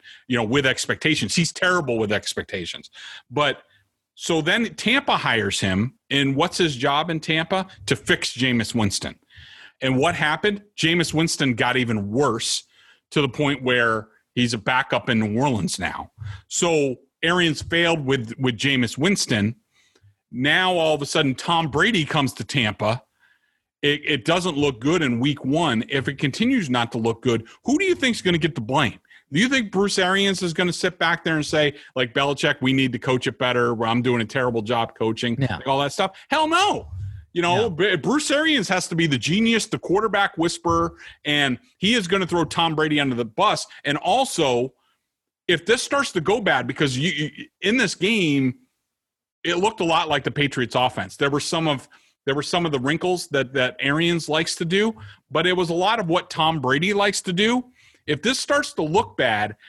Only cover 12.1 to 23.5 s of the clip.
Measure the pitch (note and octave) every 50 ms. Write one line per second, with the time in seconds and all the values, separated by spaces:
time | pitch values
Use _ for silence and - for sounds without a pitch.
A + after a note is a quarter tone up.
12.1 | G#2+ C3 D3 C3 A2 A2+ - - - - - _ _ _ _ _ - _ _ _
13.1 | - D#3+ C#3 C3 A2+ - D3 C#3 C#3+ C3+ B2+ B2+ B2 B2 A#2 A2+ A2+ A2 G#2+ -
14.1 | _ _ _ _ _ B2 B2 A2+ A#2+ A2+ G2 - B2+ B2+ C3+ - C3+ A#2+ - -
15.1 | A#2+ A2 A2 G#2+ G#2 A#2 C3+ D3 B2+ G2+ E2 F#2 - - F2+ D2+ D2 D2+ - -
16.1 | _ - - - - - - _ - - F3+ F3 E3 D#3 C#3+ C3+ B2 - _ _
17.1 | _ _ - E3 F3 F3+ E3+ E3 C#3+ - - - E3+ E3+ E3+ E3 E3 D#3 C#3 C3
18.1 | C3+ C3+ A2+ A2 A#2 - C3 B2+ A#2+ G2 - C#3+ C#3 B2+ B2 A2 - - C#3+ G3
19.1 | G3+ - - - B2+ - - A2+ A#2 - _ _ _ _ _ _ _ _ _ -
20.1 | _ _ _ _ - A#2+ C3 D3 D#3 F3+ F#3 F#3 F#3 F3 D#3+ D#3 D#3 C#3+ C#3+ -
21.1 | - E3+ D#3 C3+ B2+ - - - E3+ E3 E3 D3 A#2+ D3 F3+ A3+ A#3 F3+ D3+ -
22.1 | - D#3 C#3 B2 - - G2+ - - C#3+ A2+ G#2+ G2 - G#2+ G#2+ A#2 C3 - _
23.1 | _ _ _ _ _ _ _ _